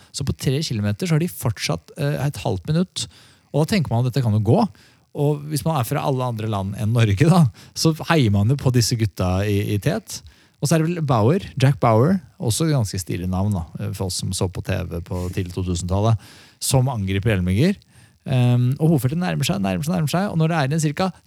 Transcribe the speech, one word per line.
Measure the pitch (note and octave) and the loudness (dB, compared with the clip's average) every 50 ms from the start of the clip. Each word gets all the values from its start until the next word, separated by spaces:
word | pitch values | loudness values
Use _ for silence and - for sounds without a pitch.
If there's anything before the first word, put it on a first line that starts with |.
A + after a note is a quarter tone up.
| - _ | -8 _
så | - - C#3+ | -10 -6 -4
på | - - | -4 -4
tre | - - D3 C3 C#3+ | -2 -2 -2 0 0
kilometer | E3 - C3 G#2 G#2 G#2 G2+ - F#3+ | -2 -4 -4 -2 -2 -2 -2 -2 0
så | F3 D#3+ | 0 2
har | D3 | 2
de | E3+ F#3 | 0 -2
fortsatt, | - - - B2 - - - - D#3 E3 - - - | -4 -4 -4 -4 -4 -2 -4 -6 -6 -6 -8 -14 -8
eh, | - C#3 C#3+ D3 D3 C3 | -4 -4 -2 -2 -2 -2
et | D3 C#3+ - | -4 -4 -4
halvt | - A2+ G2+ F#2 - | -4 -4 -4 -2 -2
minutt, | - D3+ E3 F#3 - _ - - - - - - - _ _ _ _ | -2 0 0 -2 -2 _ -8 -10 -10 -12 -20 -20 -20 _ _ _ _
og | - C#3+ | -2 -2
da | D#3 - A3+ | 0 2 0
tenker | G3+ C#3 - | 0 0 0
man | A2 A#2 B2+ | 0 0 0
at | B2+ | 0
dette | A2+ C#3+ B2+ | 0 0 0
kan | G#2+ | 2
jo | G2+ A2 | 2 2
gå, | G#2 G#2+ C3+ G#3 A#3 - - - - _ _ _ _ _ - | 4 4 4 4 2 0 -2 -10 -20 _ _ _ _ _ -4
og | - C#3+ D3 D3+ C#3+ C#3+ | -2 0 0 0 -2 -4
hvis | D3+ D#3 C#3 - | -6 -6 -4 -2
man | D#3+ D#3+ C#3 | 0 0 0
er | A2+ | 0
fra | - C#3+ D3+ | 0 -2 -2
alle | D3+ D3+ C3+ B2+ B2+ | -2 -2 -2 -2 -2
andre | B2 A#2 A2 A2 A2 | -2 -4 -4 -4 -2
land | G#2+ G2 G2 G2 G#2 | -2 -2 -2 -4 -4
enn | - A2+ G#2+ | -2 -2 2
Norge | A#2 A#2+ A2+ G#2 G2 F#2+ D3 E3+ | 4 4 4 4 4 4 6 6
da, | F3+ F3+ D#3 A2+ - - - - | 6 6 6 4 2 -4 -14 -14
så | - - - D#3+ D#3 D#3 D3+ - | -4 0 2 2 2 0 0 2
heier | E3+ D#3+ B2 G#2 | 4 4 4 4
man | G2+ G2+ G#2 A2+ | 4 4 2 2
jo | C#3+ | 0
på | C3+ - C3+ | 0 0 2
disse | A#2+ B2 A2+ - B2+ A2 | 2 2 2 2 0 0
gutta | A2 G2+ - - F#2+ F2+ F#2 F#2 G2+ | -2 -2 -2 -2 -2 0 0 0 0
i, | G#2+ G2+ G2 G#2+ A2 G#2+ | 0 0 0 0 0 -2
i | G2 | -2
tet. | - C#3 F#3+ A3+ - - - - - - - _ _ _ _ _ | 0 -2 -2 -2 -6 -10 -14 -16 -16 -20 -20 _ _ _ _ _
Og | - | -2
så | C3+ E3+ | 0 2
er | D#3+ | 2
det | D#3 E3 F3+ | 2 0 -2
vel | E3+ D#3+ | -2 0
Bauer, | C3+ C3+ A2 G#2 A#2+ E3+ G3+ - - - | 0 2 4 4 4 2 0 -2 -6 -2
Jack | - A#2+ C3+ C#3+ - | 2 2 2 4 4
Bauer, | - A#2+ A2+ A2 B2 E3+ G3 F#3 - - _ - | 2 4 4 4 4 4 2 0 -2 -8 _ -6
også | - A#2+ G#2+ - E3 | -4 -2 -2 0 0
ganske | D#3+ D3 C3+ G#2+ F#2+ - F#2+ | 0 0 0 -2 -2 -4 -8
stilig | - - G#2+ F2+ F2 F#2 | -6 -6 -6 -4 -4 -2
navn | F#2 F2+ G2 G#2+ G2+ | -2 -2 0 0 -2
da, | F2 E2+ - - - G#2 G#2 | -2 -4 -6 -10 -10 -8 -8
for | G2+ - F#2+ | -6 -6 -6
oss | F#2 - - | -6 -6 -6
som | - G2 | -6 -6
så | F#2+ - G2+ F2+ | -4 -2 -4 -4
på | F2+ F#2+ F#2+ | -4 -6 -6
T | - F#2+ F#2 F2+ E2+ | -4 -4 -4 -4 -6
V | E2+ F2 F2 | -8 -8 -8
på | - F#2 F2+ F2+ F2+ | -6 -6 -6 -4 -4
tidlig | F2 G2 F#2 F2 F2 | -4 -6 -6 -6 -6
to | F#2+ | -6
tusen-tallet, | F#2 F#2 F2+ E2+ F2+ F2+ F#2 G2 G#2 A2+ A2+ - - - - - - - _ _ | -4 -4 -4 -4 -2 -2 -2 0 2 0 0 -2 -4 -12 -20 -20 -20 -20 _ _
som | - - - C3 B2+ C3 | -4 0 0 2 2 0
angriper | B2+ A2 G2 F#2 G2 G2 F#2 A#2+ G#2+ | -2 -4 -4 -2 -2 -2 0 0 0
Elminger. | F#2+ F2+ F2+ F#2 G#2 D#3 F#3+ G3+ - _ _ _ - - _ _ _ _ | 0 0 0 2 2 2 2 0 -2 _ _ _ -20 -20 _ _ _ _
Ehm, | - C3+ B2+ B2 B2 B2 B2 B2 B2 C3+ - | -2 0 2 2 4 2 2 2 0 0 2
og | D#3+ D#3 | 2 2
hovedfeltet | E3+ C3+ - B2+ D#3 F3 | 2 2 2 0 -2 -2
nærmer | F3+ F3+ E3 D3+ C#3 | -2 -2 -2 -2 -2
seg, | - F3 G3+ | -2 -2 -2
nærmer | F#3+ G3 F#3 F3 D3+ | 0 0 -2 -2 -2
seg, | D3+ F#3 | -2 -2
nærmer | F3 D#3 C#3 | 0 0 0
seg, | - E3+ G3 G#3 | 0 0 -2 0
og | - E3 | 0 0
når | D#3+ D#3+ | 0 2
det | F3 D#3+ | 2 0
er | C3+ C3 | 0 0
igjen | D#3 E3 | 0 0
cirka | D3+ D#3 C#3+ - F#3 F#3+ - - _ | 0 -2 0 -2 -2 -2 -4 -8 _